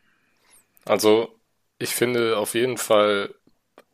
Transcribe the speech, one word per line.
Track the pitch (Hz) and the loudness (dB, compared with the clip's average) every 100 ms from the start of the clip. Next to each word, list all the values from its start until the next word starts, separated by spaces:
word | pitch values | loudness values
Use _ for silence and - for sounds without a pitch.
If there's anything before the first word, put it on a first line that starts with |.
| _ _ _ _ _ _ _ _ - | _ _ _ _ _ _ _ _ -2
Also, | 104 107 110 117 _ _ _ _ - | 2 4 4 2 _ _ _ _ -12
ich | 117 | -8
finde | - 120 123 117 110 | -4 -2 0 -2 -2
auf | 104 113 | -4 -2
jeden | 127 120 | -4 -4
Fall, | - 107 104 101 101 - _ _ _ _ - | 2 2 4 0 -4 -12 _ _ _ _ -20